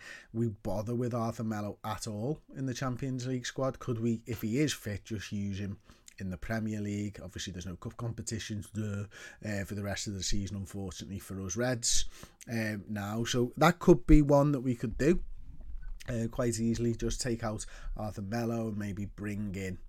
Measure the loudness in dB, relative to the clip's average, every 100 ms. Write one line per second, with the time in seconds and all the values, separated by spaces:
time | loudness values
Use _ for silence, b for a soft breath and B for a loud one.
0 | B B B -2 -2 -2 -2 -2 0 0
1 | 0 0 0 -2 -2 -2 -4 -6 -6 -6
2 | -4 -4 -2 -4 -6 -6 -4 -2 -2 -2
3 | -2 -2 -2 -2 -2 0 -2 -2 -4 0
4 | 2 0 -2 -4 0 2 2 0 -4 -6
5 | -6 -8 -4 -4 -2 -2 -4 -8 B B
6 | B -10 -6 -6 -4 -2 -2 -2 -2 -2
7 | -4 -6 -10 -8 -8 -6 -8 -8 -10 -6
8 | -6 -4 -6 -6 -4 -6 -6 -6 -4 -4
9 | -6 B B B -6 -4 -4 -4 -4 -4
10 | -4 -4 2 2 2 -4 -6 -6 -8 -8
11 | -8 -10 -8 -6 -4 0 0 0 6 6
12 | 6 B B B -6 -4 -2 -4 -4 -4
13 | -2 -2 0 2 2 6 4 6 8 8
14 | 12 10 12 8 8 4 0 0 -2 2
15 | 4 4 2 -8 -10 -10 -8 -8 -6 -8
16 | -4 -2 -2 0 0 2 2 2 2 0
17 | -2 -2 -2 -2 -2 -4 -8 B B -4
18 | -4 -6 -4 -2 0 0 -2 -2 -4 -4
19 | -6 -6 -6 -4 -4 -2 -4 -6